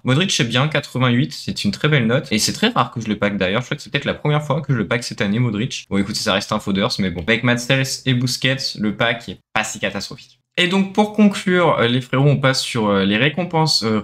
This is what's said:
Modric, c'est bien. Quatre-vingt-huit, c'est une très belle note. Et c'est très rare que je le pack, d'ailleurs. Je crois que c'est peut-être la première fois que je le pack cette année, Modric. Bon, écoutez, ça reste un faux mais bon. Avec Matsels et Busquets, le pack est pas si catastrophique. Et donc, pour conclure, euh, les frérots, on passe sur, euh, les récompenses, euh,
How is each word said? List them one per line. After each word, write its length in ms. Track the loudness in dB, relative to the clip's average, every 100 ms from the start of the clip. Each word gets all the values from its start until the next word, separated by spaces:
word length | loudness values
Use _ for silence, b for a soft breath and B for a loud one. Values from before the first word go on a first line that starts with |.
Modric, 280 | 0 2 2
c'est 160 | 0 0
bien. 200 | 2 2
Quatre-vingt-huit, 640 | 0 -4 0 2 2 0
c'est 320 | -4 -8 -4 -2
une 60 |
très 180 | 0 2
belle 160 | 2 2
note. 220 | 0 0
Et 60 | 0
c'est 160 | 0
très 160 | 0 0
rare 220 | 0 -2
que 100 | -2
je 60 | -4
le 100 | -2
pack, 200 | 0 0
d'ailleurs. 240 | 0 0
Je 40 | -4
crois 100 | -8
que 80 |
c'est 60 | -6
peut-être 160 | -4 -2
la 80 |
première 300 | -2 0 0
fois 180 | 0 -2
que 100 | 0
je 60 | -2
le 100 | 0
pack 160 | -2
cette 160 | -4 -4
année, 200 | -2 0
Modric. 460 | 0 0 -4 -6 -4
Bon, 80 | -2
écoutez, 220 | -2 -2
ça 140 | 0
reste 180 | 0 0
un 80 | -4
faux 140 | -2 0 0 0
mais 100 | -2
bon. 120 | -2 -2
Avec 160 | 0
Matsels 440 | 2 0 0 0 0 -4 -2
et 80 |
Busquets, 640 | 0 0 0 0 0 -4 -4
le 160 | -4 0
pack 320 | 0 -2 -8
est 100 | -14 _
pas 120 | -4
si 160 | -4 -4
catastrophique. 600 | -6 -6 -10 -14 -20 _ _ -2
Et 120 | 2
donc, 240 | 2 0
pour 180 | 2 0
conclure, 680 | 4 4 4 0 2 4 2
euh, 80 | 2
les 100 | 0
frérots, 300 | 0 2 4
on 80 | 4
passe 240 | 2 0
sur, 260 | -2 0 2
euh, 160 | 2
les 140 | 2 2
récompenses, 680 | 0 0 -2 0 2 2
euh, 180 | 0 0